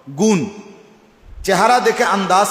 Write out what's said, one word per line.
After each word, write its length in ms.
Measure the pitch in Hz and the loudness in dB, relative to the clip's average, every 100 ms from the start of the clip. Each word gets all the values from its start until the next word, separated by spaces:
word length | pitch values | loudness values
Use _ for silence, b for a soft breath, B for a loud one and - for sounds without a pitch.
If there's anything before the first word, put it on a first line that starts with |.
| - 139 | -12 0
গুণ, 280 | 214 190 104 - - - - _ _ _ - - | 2 2 -2 -10 -20 -20 -20 _ _ _ -20 -8
চেহারা 360 | - 180 220 247 | -2 0 2 2
দেখে 240 | 226 220 | 0 0
আন্দাজ 440 | 208 196 180 185 202 | 0 -2 0 0 0